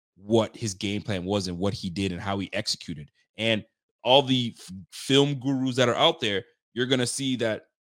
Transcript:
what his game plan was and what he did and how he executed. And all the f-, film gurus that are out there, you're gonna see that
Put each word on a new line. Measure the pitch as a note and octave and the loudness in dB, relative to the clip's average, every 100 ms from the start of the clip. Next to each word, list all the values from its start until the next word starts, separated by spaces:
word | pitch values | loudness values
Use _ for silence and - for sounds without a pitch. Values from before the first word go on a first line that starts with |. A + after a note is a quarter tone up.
| _ _ | _ _
what | G2+ A2+ G#2+ - | 0 2 2 -2
his | A2+ | -8
game | F#2 G2+ G#2 | -6 -4 -4
plan | - F#2+ | -4 -4
was | F2+ G2+ F#2 | -2 -2 -2
and | F2 | -4
what | G2 | -4
he | - F#2+ | -4 -6
did | E2+ G2 | -4 -4
and | E2+ | -4
how | G2+ G2 | -6 -4
he | F#2 | -4
executed. | G2+ - - - D2+ C#2+ _ _ - | -6 -6 -8 -8 -14 -14 _ _ -4
And | A2+ G#2+ - _ _ _ | -2 -2 -4 _ _ _
all | A2+ C3+ | 6 6
the | C3 B2+ A#2+ - | 6 2 0 -6
f-, | - F#2+ F2 | -14 -16 -16
film | - - C3+ C#3+ C#3 | -10 2 4 4 0
gurus | C3 C3 C3 B2 | -2 -2 0 2
that | A#2+ | 2
are | |
out | - D#3+ E3 | 4 2 2
there, | G#2+ G2 - _ _ | -2 -2 -6 _ _
you're | A2+ B2+ | -4 0
gonna | C3 A#2+ | 2 0
see | - C3+ B2 | -2 -2 0
that | A#2 G#2+ - _ | -2 -2 -8 _